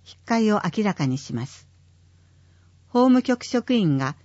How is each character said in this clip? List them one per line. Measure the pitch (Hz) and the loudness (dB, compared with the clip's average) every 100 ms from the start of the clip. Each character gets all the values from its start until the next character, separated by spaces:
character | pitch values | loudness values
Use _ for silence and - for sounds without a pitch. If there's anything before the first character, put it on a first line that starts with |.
| - | -20
引 | - | -20
っ | - | -4
か | 226 | 0
い | 220 | 2
を | 208 175 | 0 -2
明 | - | -2
ら | 208 | -2
か | 175 139 | -2 -2
に | 131 | -4
し | - | -6
ま | 117 127 | -8 -10
す。 | - _ _ _ _ _ _ _ _ _ _ _ _ _ | -14 _ _ _ _ _ _ _ _ _ _ _ _ _
法 | 240 254 | 2 4
務 | 247 | 4
局 | 247 247 - | 2 -4 -2
職 | 247 - | -6 0
員 | 240 180 139 | 0 2 0
が | 135 156 | -2 -8